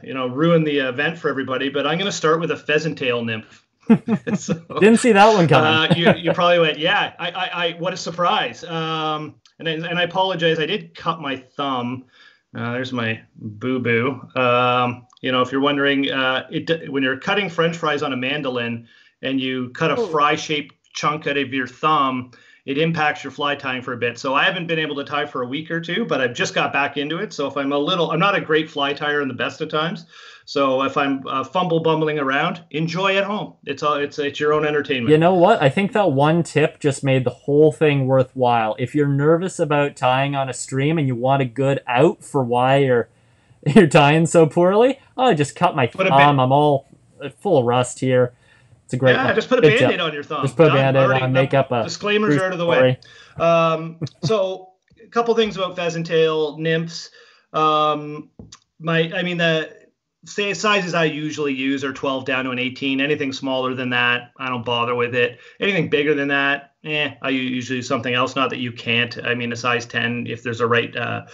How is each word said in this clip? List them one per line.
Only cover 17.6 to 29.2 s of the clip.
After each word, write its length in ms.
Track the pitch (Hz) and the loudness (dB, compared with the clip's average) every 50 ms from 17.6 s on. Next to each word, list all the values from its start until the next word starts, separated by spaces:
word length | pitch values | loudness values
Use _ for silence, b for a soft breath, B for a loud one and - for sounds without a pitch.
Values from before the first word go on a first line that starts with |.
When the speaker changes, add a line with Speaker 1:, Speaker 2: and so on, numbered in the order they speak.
| 165 160 165 - | 0 0 0 -2
Speaker 1:
fries 240 | - 151 147 143 147 | -2 -2 -2 -2 -2
on 100 | 143 131 | -4 -4
a 40 | 127 | -4
mandolin 680 | 127 131 143 147 139 135 127 123 120 117 117 113 117 b b b b b b b | -4 -4 -4 -4 -4 -4 -4 -4 -4 -4 -6 -8 -10 b b b b b b b
and 180 | - 131 135 135 | -8 -4 -4 -2
you 300 | 131 131 131 131 127 120 | -2 -4 -4 -4 -6 -8
cut 220 | 123 - 165 156 | -6 -4 -2 -2
a 40 | 143 247 | 0 -2
Speaker 2:
Oh. 100 | 233 190 | -2 -2
Speaker 1:
fry-shaped 640 | 160 151 143 147 160 151 - - 160 147 147 - _ _ _ _ - | 0 0 2 2 0 -2 -2 -4 -6 -6 -6 -8 _ _ _ _ -10
chunk 340 | - - 156 147 156 156 151 | -4 -4 -4 -4 -2 -4 -4
out 100 | 143 143 | -2 -2
of 160 | 139 135 131 | -2 -2 -4
your 140 | 135 127 123 | -4 -6 -6
thumb, 640 | - - - 156 156 147 139 135 127 127 120 127 b b b b b b b | -8 -4 0 0 2 2 2 0 -2 -4 -8 -10 b b b b b b b
it 120 | - 139 139 | -6 -2 0
impacts 460 | 160 165 165 160 156 147 147 151 - | 0 0 0 0 0 0 -2 -4 -8
your 80 | 143 | -12
fly 240 | 135 - 147 143 143 | -8 -4 -4 -4 -4
tying 260 | 143 143 135 127 127 | -4 -4 -6 -6 -6
for 120 | 113 - 127 | -6 -8 -6
a 40 | 113 | -4
bit. 200 | 117 120 117 120 | -4 -4 -4 -4
So 160 | - 139 131 | -6 -2 0
I 100 | 143 160 | 2 2
haven't 240 | - 180 185 170 160 | 0 0 -2 -4 -4
been 120 | 165 160 | -2 -2
able 160 | 156 151 147 | -2 -4 -6
to 80 | 139 139 | -6 -6
tie 220 | 135 147 143 147 | -6 -6 -6 -6
for 180 | 151 - 139 127 | -6 -6 -6 -6
a 40 | 123 | -6
week 220 | 131 156 156 - | -6 -8 -8 -6
or 100 | 165 165 | -6 -6
two, 260 | 165 165 175 196 233 | -6 -6 -6 -4 -4
but 160 | 175 160 135 | -2 -2 0
I've 120 | 131 120 120 | 0 -2 -2
just 220 | - 165 165 - | -2 -4 -2 -2
got 180 | 185 151 139 - | -2 -2 -2 0
back 240 | 139 139 139 - 147 | -2 -2 -2 -2 -4
into 200 | 143 147 160 170 | -6 -4 -4 -6
it. 140 | 208 208 - | -6 -8 -6
So 140 | - 143 135 | -6 -6 -4
if 100 | 135 147 | -4 -4
I'm 140 | 139 135 | -4 -2
a 60 | 143 143 | -2 0
little, 340 | 143 160 185 180 165 156 | 0 0 0 0 0 0
I'm 80 | 165 156 | 0 0
not 160 | 180 202 202 | 2 2 2
a 60 | 175 | 0
great 280 | - - 160 156 160 160 | 0 0 0 0 0 -2
fly 240 | - 147 139 139 143 | -4 -4 -2 -2 -2
tyer 280 | 143 156 147 147 147 | -2 -4 -2 -2 -2